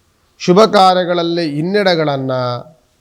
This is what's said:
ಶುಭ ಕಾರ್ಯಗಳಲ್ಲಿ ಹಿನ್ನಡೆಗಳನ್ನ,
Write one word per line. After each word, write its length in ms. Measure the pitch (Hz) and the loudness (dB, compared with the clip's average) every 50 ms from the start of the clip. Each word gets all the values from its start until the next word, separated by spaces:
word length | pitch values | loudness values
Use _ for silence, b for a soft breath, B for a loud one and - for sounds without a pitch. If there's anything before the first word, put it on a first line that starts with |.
| _ _ _ _ _ _ _ _ | _ _ _ _ _ _ _ _
ಶುಭ 220 | - - 180 180 220 | -2 2 4 4 4
ಕಾರ್ಯಗಳಲ್ಲಿ 920 | 208 185 208 190 185 185 185 180 170 175 175 170 170 170 175 170 156 143 | 4 4 4 4 4 4 2 0 -2 -2 -2 -2 -2 -4 -4 -4 -4 -4
ಹಿನ್ನಡೆಗಳನ್ನ, 760 | 147 156 180 196 208 202 190 175 160 160 151 143 135 131 131 131 127 127 123 123 123 - - _ _ _ _ _ _ | -4 -4 -2 -2 0 0 0 0 0 -2 -2 -4 -4 -4 -4 -4 -4 -4 -4 -6 -8 -10 -16 _ _ _ _ _ _